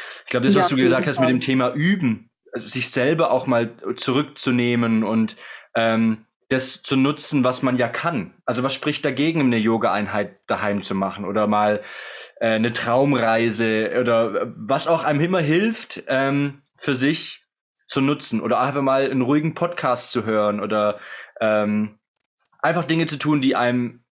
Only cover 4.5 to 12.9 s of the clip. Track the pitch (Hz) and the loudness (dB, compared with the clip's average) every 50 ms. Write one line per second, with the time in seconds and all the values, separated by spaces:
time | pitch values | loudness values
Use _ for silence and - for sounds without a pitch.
4.5 | 123 123 120 120 120 120 117 113 113 110 110 101 110 113 110 107 - - - - | 2 2 2 2 2 2 2 2 2 2 2 2 2 0 0 0 -4 -10 -18 -20
5.5 | - - - _ - 117 113 113 113 113 113 113 110 110 - _ _ _ _ - | -20 -20 -14 _ -2 0 2 2 2 2 2 2 0 -2 -6 _ _ _ _ -2
6.5 | 131 127 127 - - - - - 139 135 131 143 147 - - - 151 139 123 127 | -2 -2 -2 -4 -6 -6 -4 -2 0 2 2 2 0 -2 -2 -2 0 2 2 2
7.5 | 127 - 139 127 127 123 120 113 - - - 170 160 113 87 - - _ _ 131 | 0 0 0 0 0 0 0 -2 -2 -4 -4 -4 -4 -4 -6 -8 -12 _ _ -6
8.5 | 113 123 127 131 - - - 151 147 - - 143 123 123 147 165 160 160 139 123 | -4 -2 -2 -4 -4 -4 -4 -4 -4 -2 -2 -2 -2 0 0 0 2 2 2 2
9.5 | 120 113 107 113 113 107 117 101 92 104 104 98 104 104 101 - - _ _ - | 2 2 2 2 2 2 2 0 0 0 -2 -2 -2 -4 -4 -4 -8 _ _ -6
10.5 | 107 101 104 104 101 98 95 - 101 95 98 92 90 104 98 92 98 107 107 107 | -4 -2 -2 -2 -2 -2 -4 -4 -2 -2 -2 -4 -4 -6 -6 -4 -2 0 2 2
11.5 | 107 104 107 107 107 104 - - - - - - - - - - - - - 113 | 2 2 2 2 2 0 -4 -10 -16 -16 -16 -16 -16 -18 -18 -16 -8 -2 -2 0
12.5 | 110 110 113 120 117 - - 117 | 0 2 0 0 -2 -2 -2 2